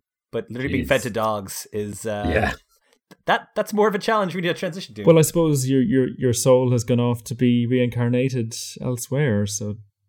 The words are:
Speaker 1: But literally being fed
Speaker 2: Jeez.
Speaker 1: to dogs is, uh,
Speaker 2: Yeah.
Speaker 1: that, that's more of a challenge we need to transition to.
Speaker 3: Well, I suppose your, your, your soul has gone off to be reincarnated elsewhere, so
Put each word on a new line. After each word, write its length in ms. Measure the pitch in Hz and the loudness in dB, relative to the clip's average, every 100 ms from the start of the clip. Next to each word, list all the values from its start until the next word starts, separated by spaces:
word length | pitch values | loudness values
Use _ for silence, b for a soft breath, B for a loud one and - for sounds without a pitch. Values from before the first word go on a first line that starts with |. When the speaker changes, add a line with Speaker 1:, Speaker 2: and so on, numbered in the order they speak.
| _ _ _ | _ _ _
Speaker 1:
But 180 | 117 - | -10 -8
literally 240 | 117 135 | -8 -4
being 120 | 95 - | -2 0
fed 140 | 131 | 0
Speaker 2:
Jeez. 20 | |
Speaker 1:
to 60 | 117 | 0
dogs 580 | 104 110 104 - - - | -2 -2 -2 -6 -12 -10
is, 320 | 104 104 101 110 | -8 -8 -8 -8
uh, 200 | 104 101 | -4 -2
Speaker 2:
Yeah. 200 | 107 101 - _ _ _ _ _ - - | 0 0 -4 _ _ _ _ _ -8 -2
Speaker 1:
that, 240 | 226 - 208 | -2 -2 -6
that's 180 | 208 | -2
more 140 | 214 214 | 2 2
of 60 | 196 | 0
a 40 | |
challenge 340 | - 220 185 | 0 0 0
we 80 | 180 | -2
need 60 | 175 | -4
to 60 | |
transition 420 | 160 185 180 - 110 | -4 -6 -8 -12 0
to. 80 | |
Speaker 3:
Well, 160 | 170 165 | 6 6
I 20 | |
suppose 440 | 156 170 160 143 127 | 6 2 2 2 2
your, 120 | 135 | 2
your, 260 | 123 131 127 - | 4 2 0 0
your 160 | 127 | 0
soul 380 | 117 135 127 127 | 2 4 4 4
has 120 | 123 117 | 0 2
gone 140 | 120 | 2
off 220 | 120 120 - | 2 -2 -6
to 100 | 117 | 0
be 320 | 123 120 117 | 2 2 2
reincarnated 880 | 127 123 120 120 123 131 127 113 - - - | 2 0 0 0 2 0 -2 -6 -8 -12 -8
elsewhere, 640 | 127 123 - 135 147 101 104 | -6 -6 -4 -2 0 0 -2
so 300 | - 104 104 - _ | -4 -8 -10 -14 _